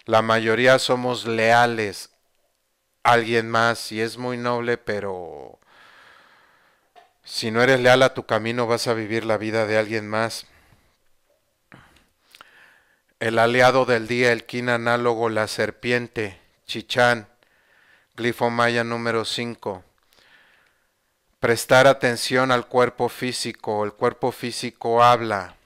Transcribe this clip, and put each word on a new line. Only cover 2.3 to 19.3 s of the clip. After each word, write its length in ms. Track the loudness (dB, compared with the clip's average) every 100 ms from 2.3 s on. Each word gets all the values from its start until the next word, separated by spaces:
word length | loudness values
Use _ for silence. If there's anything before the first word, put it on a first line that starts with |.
| _ _ _ _ _ _ _
a 100 | 2
alguien 360 | 2 2 0 0
más 420 | 0 2 0 -6
y 100 | -6
es 160 | -6 -6
muy 200 | -8 -6
noble, 400 | -4 -4 -2 -4
pero 840 | -4 -6 -6 -10 -12 -16 -20 -20 _ _ -20 _ -20 _ _ _ _ _ _ _ _ _ _ _
si 280 | -12 -8 -2
no 100 | 2
eres 200 | 4 4
leal 220 | 6 6
a 100 | 4
tu 120 | 0 -4
camino, 420 | -2 -2 -2 -2
vas 200 | -2 -2
a 60 |
vivir 320 | -4 -2 -4 -2
la 120 | -2
vida 280 | -2 -2 0
de 120 | 0
alguien 300 | 0 -4 -4
más. 400 | -4 -4 -6 -16 _ _ _ _ _ _ _ _ _ _ _ _ -20 _ _ _ _ _ -20 -20 _ _ _ _ _ _ _
El 180 | -2 2
aliado 480 | 4 6 4 4 2
del 220 | 0 0
día, 240 | 0 2
el 140 | 0 -4
kin 240 | -6 -2
análogo, 600 | -2 0 0 0 -2 -2
la 180 | -2 -4
serpiente, 920 | -2 -4 -4 -4 -4 -4 -8 -10 -12 _ _ -14
Chichán, 640 | -14 -6 2 2 2 -4 _ _ _ _ _ _ _ _ -6
glifo 340 | -4 -2 -2
maya 360 | 0 0 0 -2
número 400 | -4 -2 -2
cinco. 580 | -4